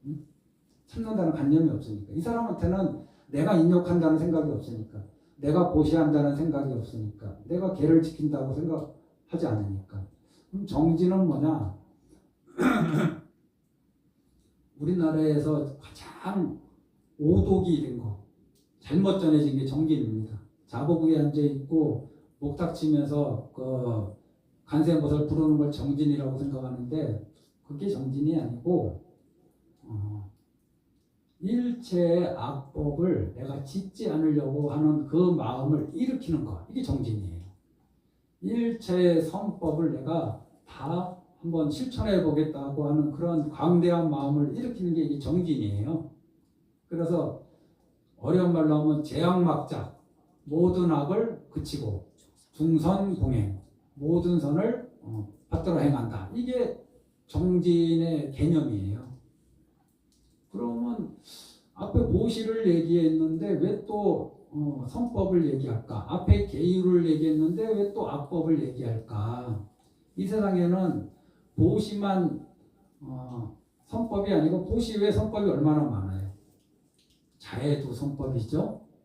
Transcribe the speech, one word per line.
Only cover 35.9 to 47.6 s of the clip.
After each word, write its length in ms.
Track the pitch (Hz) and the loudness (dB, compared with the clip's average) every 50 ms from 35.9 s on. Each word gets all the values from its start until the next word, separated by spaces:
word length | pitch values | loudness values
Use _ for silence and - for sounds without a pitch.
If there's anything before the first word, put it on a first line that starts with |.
일으키는 520 | - - 247 254 254 - - - 165 143 - | -4 -2 -2 -2 -2 -4 -4 -2 -2 -2 -2
거, 200 | - 95 - - - | -6 -8 -10 -12 -10
이게 120 | - 262 | -8 -6
정진이에요. 600 | - - 143 127 113 110 107 104 95 87 82 85 90 - - _ _ _ _ _ _ _ _ _ _ _ _ _ _ _ _ _ | -2 -2 -2 -2 -2 -2 -4 -4 -6 -8 -10 -12 -14 -16 -20 _ _ _ _ _ _ _ _ _ _ _ _ _ _ _ _ _
일체의 840 | 175 196 226 233 233 233 233 - - 185 180 180 180 175 165 160 | -6 -4 -2 0 0 0 -2 -4 -4 -2 2 4 6 6 6 4
선법을 680 | 160 - - 202 214 214 - - 170 156 151 160 165 151 | 2 0 -6 -6 -6 -6 -6 -4 -4 -2 0 0 0 0
내가 480 | - 131 131 139 165 165 135 107 104 - - _ _ _ _ | -2 -2 -4 -2 -2 -2 -2 -4 -8 -10 -14 _ _ _ _
다 500 | - - - 135 147 170 180 185 180 - - _ _ _ _ | -20 -16 -12 -6 -4 -4 -4 -4 -6 -10 -16 _ _ _ _
한번 300 | - 170 160 160 151 143 | -6 -4 -2 0 0 -2
실천해 520 | - - 254 254 - - 214 220 196 180 | -2 -4 -6 -8 -4 -4 0 2 2 2
보겠다고 640 | 160 156 143 151 156 156 - 139 139 139 143 156 147 | 2 2 0 0 0 -2 -4 -8 -8 -6 -4 -4 -2
하는 240 | 147 151 156 147 147 | 0 2 2 0 0
그런 400 | 135 - 170 170 170 156 147 - | -2 -2 -2 0 0 0 -2 -2
광대한 580 | - - - 170 175 170 165 175 175 170 165 156 | -4 -2 2 4 4 4 4 4 2 2 2 0
마음을 480 | 147 143 139 139 147 147 143 131 117 | 0 -2 0 0 2 2 0 0 -2
일으키는 380 | - 254 240 - - 185 170 160 | -6 -6 -8 -6 -4 -2 -2 0
게 80 | 165 | 0
이게 160 | 151 143 143 - | 0 -2 -4 -6
정진이에요. 920 | - - 156 180 175 160 143 117 107 101 98 101 107 143 170 165 - - - _ _ _ _ _ _ _ _ _ _ _ _ _ _ _ | -4 -2 0 0 0 0 -2 -2 -2 -4 -2 -4 -4 -4 -4 -6 -6 -10 -18 _ _ _ _ _ _ _ _ _ _ _ _ _ _ _
그래서 540 | 175 165 170 165 175 160 131 - - - - _ _ _ | -6 -4 -2 -2 0 -2 -2 -4 -8 -12 -18 _ _ _